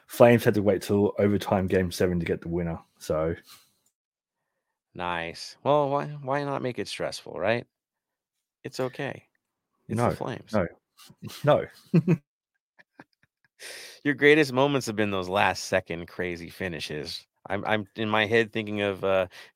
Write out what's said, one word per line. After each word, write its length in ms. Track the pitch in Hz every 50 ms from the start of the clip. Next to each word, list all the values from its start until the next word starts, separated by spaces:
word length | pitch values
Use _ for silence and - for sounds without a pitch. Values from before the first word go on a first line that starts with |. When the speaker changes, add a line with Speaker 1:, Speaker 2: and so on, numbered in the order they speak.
| _ -
Speaker 1:
Flames 340 | - - 123 120 120 113
had 120 | - 123 101
to 80 | 104
wait 200 | 98 104 98 90
till 300 | - - 104 101 101 98 - -
overtime 480 | 104 101 101 95 - - 107 98 95 90
game 240 | 98 92 92 87
seven 260 | - - 98 92 90 87
to 80 | 82
get 140 | 85 87 -
the 80 | - 85
winner, 320 | 85 87 87 85 80 - - _ _ _
so. 380 | - - 82 78 80 82 87 - - - - - _ _ _ _ _ _ _ _ _ _ _ _ _ _ _ _ _ _ _ _ _ _ _ _ _ _ -
Speaker 2:
Nice. 640 | 87 90 87 87 85 82 85 80 - - - - _
Well, 260 | - 131 143 151 143 135
why, 180 | 139 143 151
why 360 | 151 147 147 139 127 135 143
not 180 | 143 143 139 131
make 200 | 127 127 117 -
it 80 | 98 -
stressful, 460 | - - 85 73 - - - 78 76 76
right? 260 | 85 104 117 117 - - _ _ _ _ _ _ _ _ _ _ _ _ _ _ _ _ _ _ -
It's 160 | 139 - -
okay. 420 | 127 127 - - 143 127 - - - _ _ _ _ _ _ _ _ _ _ _ _ -
It's 120 | - 113
the 80 | 123 104
Speaker 1:
No, 60 | 78
Speaker 2:
Flames. 360 | - - - 117 - - -
Speaker 1:
no, 140 | 107 104 87 - - _ _ _ _ - - - - _ - - - - -
<laughs> 0 |
no. 220 | 143 143 - - - - - _ _ - 170
<laughs> 160 | - 180 165 - - _ _ _ _ _ _ _ _ _ _ _ _ _ _ - - _ _ _ _ _ _ _ _ _ _ _ - - - - - - - -
Speaker 2:
Your 120 | - 147 143
greatest 380 | 120 143 147 151 156 151 135
moments 360 | 123 127 139 143 143 135 120 -
have 80 | 107
been 160 | 101 107 101
those 160 | 98 95 90 90
last 380 | 92 101 104 95 92 - -
second 420 | - 98 92 - - 85 82 87 -
crazy 420 | - - 90 90 87 82 85 80
finishes. 760 | - - 95 92 82 73 - - 73 76 71 85 - - - _ _ _ - -
I'm, 160 | 95 104 -
I'm 220 | - 107 107 101 - _
in 140 | - 113 107
my 180 | 107 107 107
head 260 | 101 117 117 113 101
thinking 280 | - 113 107 104 104 104
of, 240 | 104 101 98 92 92
uh, 240 | 95 95 95 92 90 - - - - _